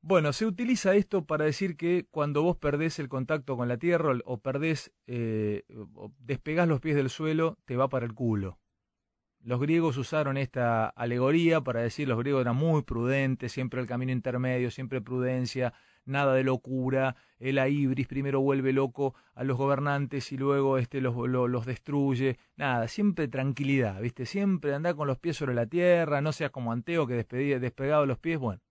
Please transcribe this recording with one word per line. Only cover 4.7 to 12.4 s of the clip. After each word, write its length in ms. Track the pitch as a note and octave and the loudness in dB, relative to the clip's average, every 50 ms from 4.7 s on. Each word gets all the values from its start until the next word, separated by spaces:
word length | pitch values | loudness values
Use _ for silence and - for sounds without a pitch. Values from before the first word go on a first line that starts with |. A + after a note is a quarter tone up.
| D#3+ C3+ - - _ _ _ | -2 -2 -4 -12 _ _ _
eh, 580 | - A#2+ A#2+ A#2 A2+ A2 A2 G#2+ G#2+ G#2 G2+ - _ - A2+ G#2 - - | -10 -6 -4 -2 -2 0 0 0 0 -2 -4 -6 _ -18 -18 -18 -18 -16
o 160 | - F#2+ G#2+ - _ | -16 -16 -16 -18 _
despegás 480 | B2+ A#2 C#3+ B2 - D3+ D#3 E3 F3 | -8 -6 -6 -6 -4 -4 0 2 2
los 140 | E3 D#3 C3 | 2 2 0
pies 160 | - D#3 D3 | 0 0 0
del 120 | D3 C3+ C3 | 2 0 0
suelo, 480 | - - D#3 D#3 D#3 D#3+ D#3+ D#3+ - _ _ | -2 -4 -2 0 0 2 0 0 -2 _ _
te 100 | - C3 | -6 0
va 120 | A#2+ C3+ C3+ | 0 0 0
para 160 | C3+ C3 A#2+ | 0 -2 -4
el 80 | A#2+ | -4
culo. 460 | A2 - B2+ A#2 A2 G#2 G2 F#2 E2+ _ _ _ _ _ _ _ _ _ _ _ _ _ _ _ _ _ _ | -6 -2 0 0 0 0 -2 -4 -8 _ _ _ _ _ _ _ _ _ _ _ _ _ _ _ _ _ _
Los 160 | A2+ B2 A#2+ | -4 -2 -2
griegos 360 | C#3 D3 D#3+ E3+ E3 D#3+ B2 | 2 2 2 2 2 2 0
usaron 400 | C3+ B2+ - - D#3 D3+ C#3 C3+ | -2 -4 -2 -2 -2 0 0 0
esta 520 | C#3 C3+ B2+ - C3 B2 A#2+ A#2 A2+ A2 - | -2 -4 -4 -2 0 0 2 2 2 0 -2
alegoría 720 | - - A#2+ A#2+ A#2+ B2 B2+ C3+ D3+ E3+ E3+ E3 E3 D#3+ | -2 -4 -4 -2 0 2 2 4 4 4 4 4 4 4
para 220 | C3 B2+ A#2+ A#2 | 2 0 -2 0
decir, 260 | A#2 A#2 - - D3 C3+ | -2 -2 -2 -2 -2 0
los 100 | A#2 A2+ | 0 0
griegos 220 | A#2+ C#3 C#3+ C3+ | 0 0 2 2